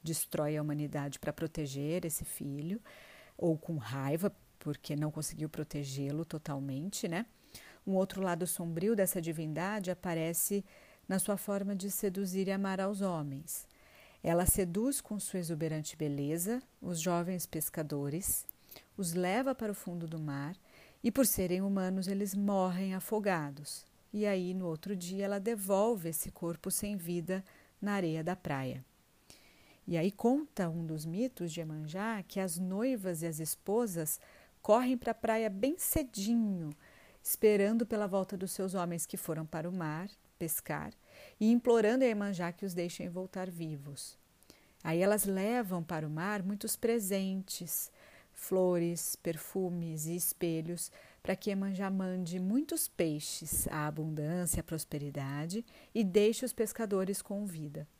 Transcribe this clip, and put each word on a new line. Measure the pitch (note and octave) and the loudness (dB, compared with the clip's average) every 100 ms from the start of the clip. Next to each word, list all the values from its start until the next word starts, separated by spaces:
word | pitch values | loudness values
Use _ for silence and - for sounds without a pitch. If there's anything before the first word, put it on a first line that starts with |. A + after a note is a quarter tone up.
destrói | D#3+ D#3+ - C#3+ D3 D3+ | -2 -2 -2 0 2 2
a | |
humanidade | D3+ D3 D3 D3+ C#3+ - | 0 0 0 -2 -4 -4
pra | - | -6
proteger | D3 D#3+ - D3 C3+ D3 F3 E3+ | -2 -4 -2 -4 -2 0 0 -2
esse | - | -4
filho, | - - C#3+ C#3+ D#3+ G#3+ - - - - - - | -6 -6 -4 -4 -4 -4 -6 -20 -20 -20 -18 0
ou | F3 D#3+ | 2 2
com | - D#3 | 0 -4
raiva, | G#2+ C3+ C3+ D#3+ G3+ - - _ | -2 -4 0 0 0 -2 -20 _
porque | D3+ D3 - D3 | -6 -6 -4 -2
não | D3+ | -2
conseguiu | D3+ D3 D#3 D#3 | -4 -8 -4 -6
protegê-lo | - D3+ D3 C#3 C3+ C#3 D3 | -4 -6 -6 -4 -4 -2 -2
totalmente, | E3 D#3 E3 C#3 C#3 C3+ F3+ - G3 | -4 -6 -6 -4 -4 -4 -4 -4 -2
né? | E3 A#3+ _ - - - - - | -2 -4 _ -20 -20 -20 -10 0
Um | F#3+ | 2
outro | F#3+ F#3+ | 2 0
lado | F#3+ E3+ F3 | 0 0 0
sombrio | - E3+ E3 G3+ A3 | -2 -2 0 2 4
dessa | F#3 F#3+ | 4 2
divindade | E3 D#3+ D#3 D#3 F#3 G#3+ F#3 | -2 -2 -2 -2 -2 -2 -2
aparece | F3 F#3 E3 D#3+ E3+ - G3+ - - - - - | -2 0 0 0 0 0 0 -4 -18 -20 -18 -2
na | F#3+ | 0
sua | F#3+ G3 | 2 0
forma | - G3+ G3+ G3 | 0 -2 0 -2
de | G3 | -2
seduzir | - G3+ F#3 G3 F#3+ F#3+ | -2 -2 0 0 0 0
e | |
amar | G3 G3 F#3+ | 2 0 0
aos | F#3+ G3+ | 0 0
homens. | G3 E3 D3 C3+ - - - - - - - - | 0 0 -2 -6 -6 -10 -10 -20 -20 -20 -20 -4
Ela | F3 E3+ F3+ | 2 4 6
seduz | - F#3 F3+ B3 C#4 | 4 2 2 2 0
com | - G#3 | -4 -6
sua | - F#3 | -2 -4
exuberante | E3 D#3+ D#3+ D#3 D3+ - | -2 -2 0 -2 -4 -2
beleza | D3+ C#3+ C#3+ E3 F3+ B3 - _ | -2 0 0 0 0 -2 -4 _
os | - E3 | -6 -2
jovens | F3 E3+ F3 F#3 - | 2 2 0 -2 -2
pescadores, | D#3+ - - D3+ D3 C#3+ D#3 - - - _ - - - - | -4 -4 -4 -2 -2 0 -2 0 -2 -4 _ -20 -20 -14 -4
os | F3+ | -2
leva | E3+ F3+ G#3+ C4+ B3 | 2 2 2 2 0
para | A3 | -2
o | G3 | -4
fundo | - F3 E3 | -6 -4 -4
do | D#3+ | -4
mar | D#3 C#3 C#3+ F3 - - - - | -4 -4 -4 -8 -16 -20 -20 -2
e, | A#3 | 0
por | C4+ B3+ | 6 4
serem | - F#3 F#3 | 4 2 2
humanos, | G3 G3 F#3 F#3+ F#3 | 2 2 2 0 0
eles | G3 G3+ G3 | 0 0 0
morrem | G3+ G3 F#3 F3+ F#3+ | 2 4 2 2 0
afogados. | F#3 - G#3+ G3+ F3 D3 C#3+ D3 - - _ _ | -2 -2 0 2 2 0 -6 -12 -12 -14 _ _
E | G#3 G#3 | 0 2
aí, | F#3+ F3+ | 2 0
no | F#3 F3+ | -2 -2
outro | D#3+ F#3+ G3 | -4 -4 -6
dia, | F3 F#3+ G3+ | -4 -2 0
ela | G3+ | 0
devolve | G3 A3+ F#3+ G3 A3 A3 E3 | -2 -2 2 4 4 2 -2
esse | D#3 - | -4 -6
corpo | - E3+ E3 F#3+ | -4 -4 -4 -2
sem | - G#3 G3+ | -2 -2 -4
vida | E3+ F3 E3 F#3+ F#3+ - - _ | -2 -2 0 -4 -4 -20 -20 _
na | G3+ | -2
areia | G3+ F3 D#3+ | 2 2 0
da | E3 F#3 | 0 -4
praia. | - C#3 C3 B2+ C3 _ _ _ _ - - - - - - | -2 -2 -2 -6 -12 _ _ _ _ -20 -20 -20 -20 -16 -2
E | E3+ | 2
aí | F#3 | 2
conta | - A#3 C#4 D4+ - E3+ | 2 4 4 0 -2 -2
um | E3 E3 | 0 -2
dos | D#3 D#3+ | -4 -2
mitos | F3 B3+ - F3 | -2 -2 -2 -6
de | D#3+ | -4
Iemanjá | D#3+ D#3 D3+ F#3 A3 G#3+ | -6 -6 -6 -4 -4 -4
que | F3 G3 | -4 -2
as | F#3+ E3 | -2 -2
noivas | F#3 F#3+ B3+ B3 F#3+ E3 | -2 0 0 0 -2 -2
e | E3+ | -2
as | D#3 | -2
esposas | D#3+ - - G#3+ A#3 E3 D#3 - - - - _ | -4 -4 0 2 2 0 -2 -4 -8 -20 -20 _
correm | - A3 B3+ B3+ | 6 6 6 2
pra | A#3 | 0
praia | A3 A3 A3 A3 | 0 2 2 2
bem | G3 B3+ F4+ | 2 0 2
cedinho, | - D#4+ C4 - G3 A#3 G#3+ F#3 D#3 D3 - - - - | 0 0 0 -2 2 4 4 0 -4 -8 -18 -20 -20 -10
esperando | - - G#3+ G#3 G3 A3+ A3+ | -4 4 6 8 6 4 2
pela | G#3+ G3+ | 0 2
volta | F#3+ F#3+ F#3+ | 0 0 -4
dos | F#3 | -4
seus | - F#3+ F#3 | -2 -2 0
homens | F3 E3+ - | -2 -2 -4
que | F#3 | -6
foram | - D#3 D#3+ | -4 -4 -2
para | E3 E3+ | -4 -4
o | |
mar | F#3 D#3+ D#3 G3 - - _ | -2 -2 -4 -6 -12 -20 _
pescar | E3 - - D3+ - - - - - - | -4 -4 -2 -6 -6 -12 -20 -20 -20 2
e | G#3+ | 4
implorando | A#3+ B3 A#3 G#3 B3+ | 6 6 6 6 6
a | C4 | 4
Iemanjá | G#3 G3+ F3+ F3 | 2 -2 -2 -4
que | F3 G3 | -4 -4
os | |
deixem | F3 F3 - F3+ | -2 -4 -4 -6
voltar | F3 F#3 F#3+ F#3+ | -6 -6 -6 -6
vivos. | E3+ D#3+ D3 C#3+ C#3 - - _ _ - - - _ | -6 -6 -6 -10 -12 -14 -16 _ _ -20 -20 -20 _
Aí | E3 E3 | 0 4
elas | F#3+ G#3+ G3 | 4 4 2
levam | F#3+ G3+ B3 G3+ F3+ | 2 2 0 0 -2
para | D#3+ E3 D3+ | -2 -4 -2
o | |
mar | D#3 F#3 G#3 | -2 -2 -2
muitos | F#3 G#3 - - | -2 -2 -4 0
presentes, | A#3+ A#3 F#3+ G3 F#3+ F#3+ F#3+ - E3+ - - - - - - | 2 2 2 0 0 -2 -4 -8 -4 -4 -6 -12 -20 -20 -20
flores, | - - F#3 F#3 F3 E3+ E3+ - - | -14 0 4 6 6 4 0 -4 -4
perfumes | F3 D#3+ - G3 F#3 F3 E3 D#3+ D#3 | -4 -4 -4 -2 0 0 -2 -4 -2
e | F3 | 0
espelhos, | - - F3 D#3+ D#3+ F3 - - - - | -2 0 0 0 -2 -6 -8 -10 -20 -8
pra | - F#3+ | -4 -2
que | G#3 | 0
Iemanjá | G3 G3 F#3+ G3 | 0 0 -2 0
mande | F#3+ F#3 F#3 E3+ F#3 | 0 0 -2 -2 -2
muitos | F#3 A#3+ D#4 A3+ - | 2 2 2 -2 -4
peixes, | - E3 D3+ - - D#3 - - | 2 2 2 -4 -8 -2 -2 0
a | D#3 D3+ | 0 -2
abundância, | D3+ D#3 D3+ D3+ F3 F3 F#3 | -2 -4 -2 -2 0 0 0
a | |
prosperidade, | - D#3+ - D3 C#3+ C#3+ C#3 C#3+ E3 G#3 - - - | -2 -6 -4 -6 -4 -4 -4 -4 -4 -4 -8 -18 -4
e | A3 | 2
deixe | G3 G3 G#3 A3+ B3 | 6 8 6 4 -4
os | |
pescadores | - A3 - A3 G3 F#3+ G3 | -2 -2 0 0 0 0 -2
com | - G3+ G#3 | -4 -6 -4
vida. | E3 D3+ D3 D3+ | -6 -8 -8 -12